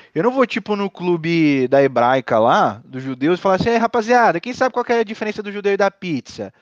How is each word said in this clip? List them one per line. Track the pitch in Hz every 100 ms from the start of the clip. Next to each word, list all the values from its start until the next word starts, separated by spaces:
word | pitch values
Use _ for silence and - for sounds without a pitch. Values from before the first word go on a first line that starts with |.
| -
Eu | 156
não | 214
vou, | 262 247
tipo, | 240 202
no | 202 196
clube | - 180 175 160 165 156 135 127
da | 139
hebraica | 139 123 120 131 - 113
lá, | 113 185 156 104
dos | 127 131
judeus, | 135 127 147 175
falar | 196 185
assim, | 233
"É, | 233
rapaziada, | 226 247 214 247 220 170
quem | 240
sabe | 247 262
qual | 254
que | 240
é | 233
a |
diferença | 208 220 214 208
do | 208
judeu | 202 202
e | 196
da | 196
pizza?" | - 180 139 - - 98 -